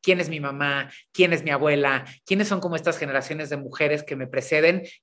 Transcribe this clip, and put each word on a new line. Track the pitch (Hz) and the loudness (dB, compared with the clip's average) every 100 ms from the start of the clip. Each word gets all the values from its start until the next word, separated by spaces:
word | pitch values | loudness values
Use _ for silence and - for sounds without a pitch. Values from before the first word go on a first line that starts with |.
"¿Quién | - 180 | 2 2
es | 156 | 0
mi | 160 | -4
mamá? | 143 139 143 139 135 - _ | -6 -2 -2 -2 -4 -14 _
¿Quién | - 180 | 2 4
es | 165 | 4
mi | 156 | 0
abuela? | 139 151 143 139 131 135 - - | 2 2 4 2 0 -4 -18 -2
¿Quiénes | 190 208 | 0 0
son | 190 | 0
como | 185 | -2
estas | 160 165 156 | -2 -2 -2
generaciones | 147 135 131 156 147 | -2 -2 -2 -8 -6
de | 143 | -8
mujeres | 131 - 151 151 | -8 -2 0 0
que | 147 135 | -4 -8
me | 127 | -4
preceden?". | 135 131 156 160 185 185 - | -6 0 4 4 2 -4 -18